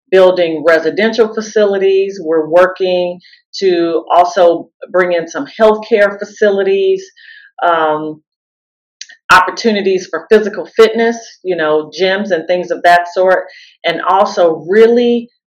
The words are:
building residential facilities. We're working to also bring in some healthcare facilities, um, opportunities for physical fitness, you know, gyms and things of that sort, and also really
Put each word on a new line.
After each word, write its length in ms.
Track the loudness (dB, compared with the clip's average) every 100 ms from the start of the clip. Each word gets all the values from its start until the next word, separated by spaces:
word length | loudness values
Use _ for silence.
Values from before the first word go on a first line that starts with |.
| _
building 520 | 2 4 2 -2 -2 0
residential 680 | 0 0 -2 -2 0 -2
facilities. 840 | -2 -6 0 0 0 0 0 -2 -6
We're 280 | -4 -2 2
working 680 | 2 2 0 -4 -2 -4 -8 _ _ _ -4
to 440 | -2 0 0 -4 0
also 560 | 2 2 4 2 2 -6 _ -6
bring 220 | -2 -2
in 140 | -2 -6
some 180 | -10 -12
healthcare 760 | 0 2 2 -2 0 0 -2
facilities, 840 | -14 -2 -2 0 0 0 0 -2 -6 _ -20 -20 -20 -6 -2
um, 560 | 0 0 -2 -6 -12 _ _ _ _ _ _ _ _ -20 -20 _
opportunities 760 | 2 2 -2 -2 -2 -2 -2 -4
for 200 | -10 0
physical 360 | 0 0 -8 -10
fitness, 520 | 2 2 4 -2 -2 -10 -14
you 120 | -8 -4
know, 340 | 0 -2 -2 -4
gyms 340 | -2 -2 -2
and 140 | -4 -2
things 260 | -4 -4
of 120 | -2
that 240 | 4 4 2
sort, 320 | -2 0 0 -2 -16 -20 _ -6
and 160 | -4
also 640 | -2 0 0 0 0 0 -2
really 600 | 4 4 4 2 -2 -4 _ _